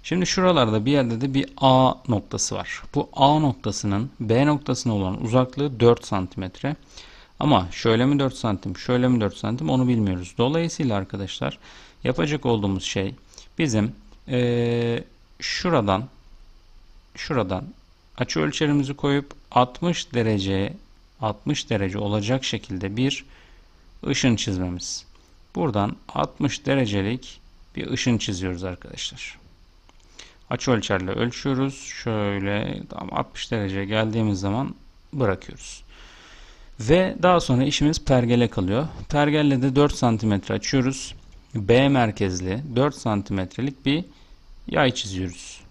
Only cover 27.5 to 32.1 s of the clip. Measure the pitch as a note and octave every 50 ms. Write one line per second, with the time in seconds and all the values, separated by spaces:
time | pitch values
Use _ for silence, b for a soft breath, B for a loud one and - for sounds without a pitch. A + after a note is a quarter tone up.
27.5 | - - - - _ - - - C3 C3 - C3 A#2+ G#2+ - - G2 F2+ F#2+ F#2
28.5 | F2+ E2+ F#2 F#2 F2+ - - - - - - - - B2 - - - - - -
29.5 | - _ - - _ _ _ - _ B B B B B B B B B B -
30.5 | - - - C#3 B2 G#2+ F#2 - G#2 F#2 F#2 F#2 G2+ A2 A2+ A#2+ A#2+ - - C#3+
31.5 | C3+ B2+ C3+ C#3 C3+ - - - - - - A#2+